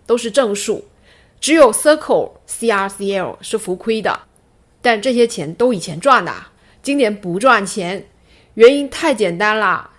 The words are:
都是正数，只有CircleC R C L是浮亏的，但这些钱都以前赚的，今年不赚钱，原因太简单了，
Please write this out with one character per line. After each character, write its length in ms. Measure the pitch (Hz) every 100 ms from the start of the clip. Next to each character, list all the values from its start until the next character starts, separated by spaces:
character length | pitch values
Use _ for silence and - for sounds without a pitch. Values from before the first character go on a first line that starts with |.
| -
都 120 | 240
是 140 | 233
正 240 | 269 226 202
数， 300 | - 196 - _ _ _ _ _
只 120 | -
有 180 | 320 254
CircleC 1000 | - 294 311 - 180 - - - - 226
R 140 | 196 196
C 300 | - 196 196
L 200 | 147 -
是 160 | - 214
浮 180 | - 185
亏 260 | 226 220
的， 200 | 170 - - _ _ _ _ _
但 200 | 247 220
这 120 | 254
些 140 | 240 233
钱 260 | 190 147
都 200 | 170 247
以 40 | 196
前 220 | 170 156
赚 240 | 269 240
的， 100 | 165 - - _ _ _
今 160 | 269 285
年 160 | 220
不 240 | 202 180 185
赚 280 | 262 220 196
钱， 420 | 208 175 196 - _ _ _ _
原 200 | 214 233
因 160 | 285 277
太 240 | - 330
简 240 | 220 185 170
单 220 | 214 220
了， 300 | 196 156 -